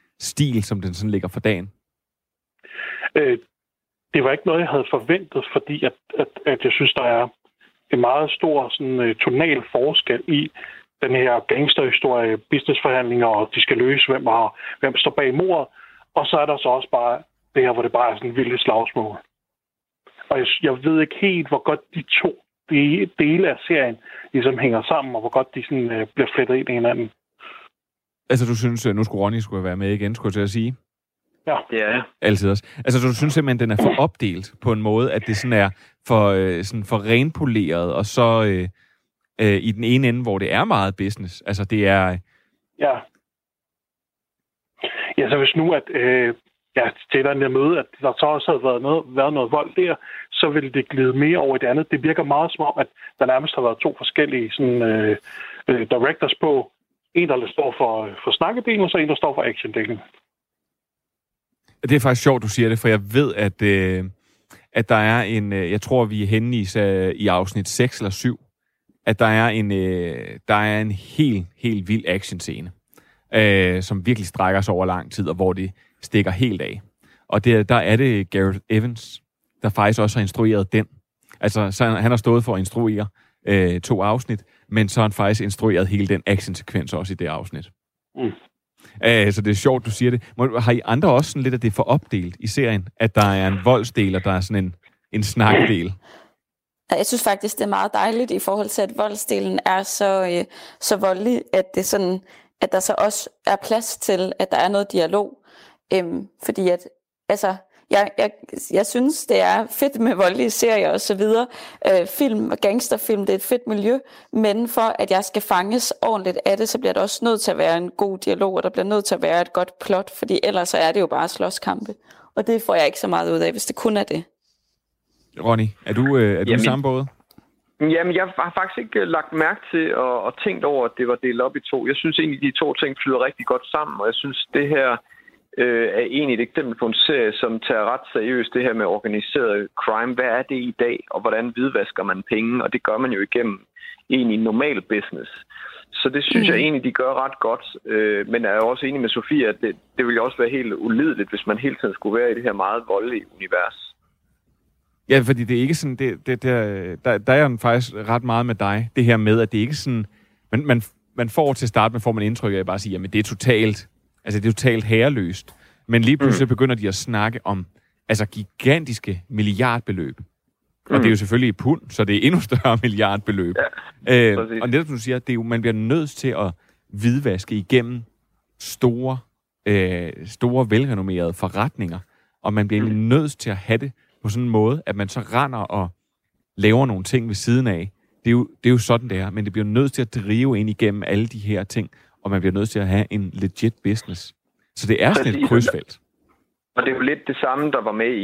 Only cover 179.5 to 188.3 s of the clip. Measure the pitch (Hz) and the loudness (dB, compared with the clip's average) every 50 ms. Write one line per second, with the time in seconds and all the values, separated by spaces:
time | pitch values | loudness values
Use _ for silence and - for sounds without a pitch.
179.5 | _ _ _ 104 101 98 92 92 90 87 87 80 - - 82 104 - - 123 123 | _ _ _ 0 2 2 2 0 -2 -4 -6 -8 -10 -12 -16 -16 -6 -2 0 2
180.5 | 123 131 127 107 107 113 135 139 117 98 95 98 92 87 85 85 87 - - 92 | 2 2 2 4 2 2 2 2 -2 -2 -2 -2 -2 -2 -2 -2 -2 -4 -6 -4
181.5 | 87 95 110 156 - - 101 85 85 92 - _ _ _ _ _ _ _ - 104 | -2 -2 -2 -2 -2 -6 -6 -6 -6 -10 -14 _ _ _ _ _ _ _ -6 -2
182.5 | 104 107 104 101 104 104 110 113 107 107 110 113 127 156 151 147 - - - 117 | 0 0 0 0 0 0 0 0 0 0 2 2 2 2 2 0 -4 -6 -8 -8
183.5 | 98 92 - - 110 117 139 139 - _ _ _ _ _ - 110 101 120 123 120 | -8 -6 -2 -2 0 0 0 -6 -10 _ _ _ _ _ -6 -4 -2 -2 -2 2
184.5 | 113 110 107 113 135 160 - - 101 101 101 98 - 127 101 - 110 123 143 135 | 2 4 4 4 2 0 -4 -6 -4 -4 -6 -6 -6 -10 -10 -2 0 0 0 0
185.5 | 127 110 101 - - 101 92 85 - _ _ _ _ _ _ _ _ _ _ _ | -2 -8 -6 -4 -4 -4 -4 -4 -6 _ _ _ _ _ _ _ _ _ _ _
186.5 | _ - 98 107 110 123 139 127 104 92 92 - - 127 113 113 104 95 - - | _ 2 4 6 6 6 4 2 0 -4 -4 -2 -2 -2 0 -2 -6 -4 0 2
187.5 | 117 131 131 117 92 82 90 101 - _ _ _ _ _ _ 120 | 2 2 2 2 0 -2 -4 -8 -12 _ _ _ _ _ _ 2